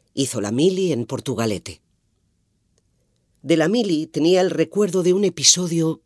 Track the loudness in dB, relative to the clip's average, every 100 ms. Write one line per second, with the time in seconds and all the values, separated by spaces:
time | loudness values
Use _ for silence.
0 | _ -4 -4 -2 -4 0 0 0 -2 -2
1 | -4 -8 -8 -4 -4 -4 -10 -18 _ _
2 | _ _ _ _ _ _ _ _ _ _
3 | _ _ _ _ -2 0 2 0 0 -2
4 | -2 0 2 4 2 0 -2 0 0 0
5 | 2 2 0 2 2 2 0 0 0 -2